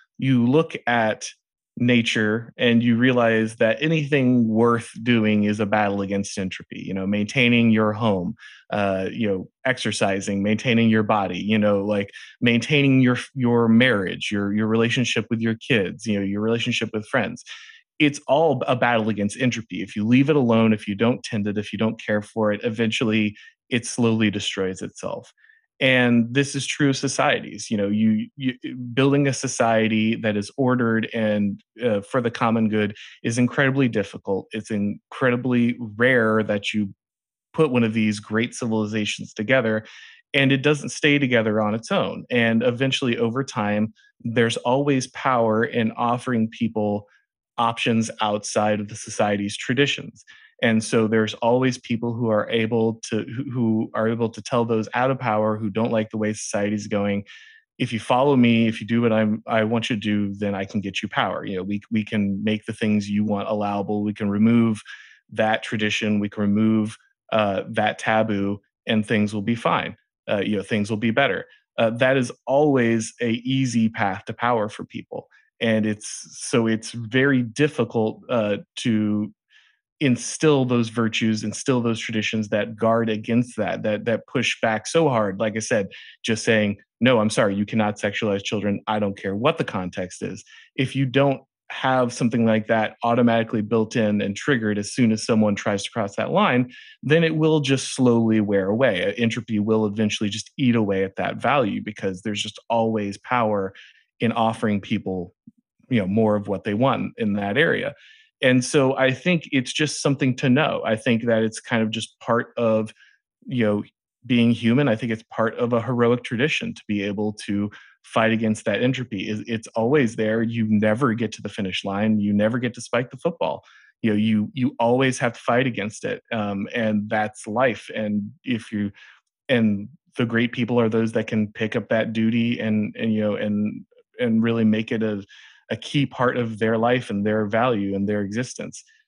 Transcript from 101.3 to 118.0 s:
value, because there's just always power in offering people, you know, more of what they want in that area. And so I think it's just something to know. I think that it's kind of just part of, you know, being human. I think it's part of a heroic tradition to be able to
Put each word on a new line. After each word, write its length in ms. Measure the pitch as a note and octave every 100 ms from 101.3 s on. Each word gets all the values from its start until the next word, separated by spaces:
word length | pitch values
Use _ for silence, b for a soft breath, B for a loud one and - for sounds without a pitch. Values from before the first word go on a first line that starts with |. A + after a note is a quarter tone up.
| -
value, 400 | A#2+ C#3+ G#2+ G2
because 380 | G#2+ G#2 G2 F#2
there's 200 | A2+ G#2
just 160 | G#2 - -
always 480 | A#2 A2+ A2 G2+ G2
power 560 | - B2+ A2 G#2 F#2+ B B B B _
in 100 | A#2
offering 480 | A#2 A2+ A2 A2 G2+
people, 540 | - G#2 F#2+ F#2 F2 - - _ _ _ _
you 100 | B2
know, 80 | F#2
more 300 | G#2 A2 G#2
of 100 | G2+
what 160 | F#2+
they 100 | G#2+
want 380 | G#2 C3 A#2 G2 -
in 160 | A2
that 240 | G2+ G2+ A#2
area. 360 | E3 A2+ - - b b b _
And 220 | C3 B2+
so 320 | B2 D3+ C#3+ C3
I 160 | C3
think 380 | B2+ F3+ E3+ -
it's 220 | C#3 B2
just 280 | - D3+ -
something 320 | D3+ C#3 C3+ B2
to 120 | C#3
know. 320 | C3 D3 F2+ D#2+
I 100 | A2
think 300 | C3 A2+ A#2
that 180 | A2+
it's 160 | A2 A2
kind 240 | - A#2
of 80 | A2
just 260 | A2+ - _
part 320 | - A#2 A#2+ -
of, 380 | A#2 A2 A2 - b b _ _ C4
you 200 | C3 G#2+
know, 180 | G#2 - _ _ _ A#2+
being 260 | B2 A#2
human. 360 | A2+ A#2 B2 C#3+
I 80 | G#2+
think 160 | A#2+
it's 120 | A2 -
part 260 | - A2+ -
of 180 | A#2+
a 80 | A#2
heroic 420 | A#2+ A#2+ A#2 B2
tradition 500 | - A2 D3+ - -
to 80 | - -
be 160 | G#2
able 300 | G2+ G2+ G#2+ G#2 -
to 240 | G2+ G#2 B B B